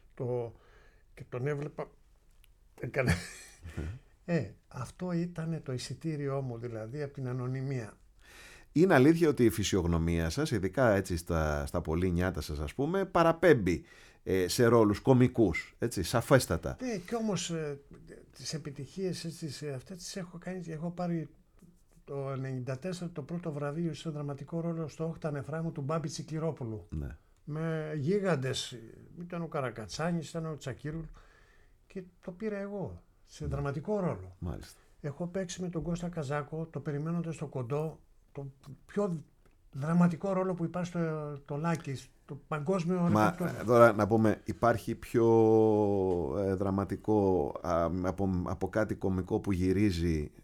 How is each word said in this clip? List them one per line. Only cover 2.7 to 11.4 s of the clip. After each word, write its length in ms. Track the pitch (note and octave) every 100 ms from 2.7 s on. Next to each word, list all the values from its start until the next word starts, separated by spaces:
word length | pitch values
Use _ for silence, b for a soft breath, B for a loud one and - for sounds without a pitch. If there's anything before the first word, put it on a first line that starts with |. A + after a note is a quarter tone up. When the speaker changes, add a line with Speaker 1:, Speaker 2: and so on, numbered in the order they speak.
| -
Speaker 1:
έκανε. 340 | C3 C#3+ B2+ - B B B B D#2+ D#2+
Speaker 2:
Ναι. 80 | D#2 A#2 B _ -
Speaker 1:
Ε, 160 | E3+ G2+ - _
αυτό 440 | - B2 - F3+
ήτανε 480 | F3 F3 E3+ D#3+ D#3+
το 120 | D3+
εισιτήριό 680 | B2+ - B2+ E3 D3+ C#3 C#3
μου, 180 | C3 A#2
δηλαδή, 440 | A#2+ A2 A2 C#3+
απ' 100 | C#3
την 160 | C#3 B2+
ανωνυμία. 680 | B2+ B2+ C3 C3 C3 G#2 - _ _ B B B B B
Speaker 2:
Είναι 220 | - F#3+
αλήθεια 340 | D3+ C3+ E3 E3
ότι 160 | C3+
η 60 | A#2
φυσιογνωμία 800 | - F#2+ G2+ E2+ E2+ E2 E2+ E2
σας, 200 | E2 D#3
ειδικά, 400 | A2 F2+ - B2+
έτσι, 220 | G2 - E2+
στα, 500 | - E2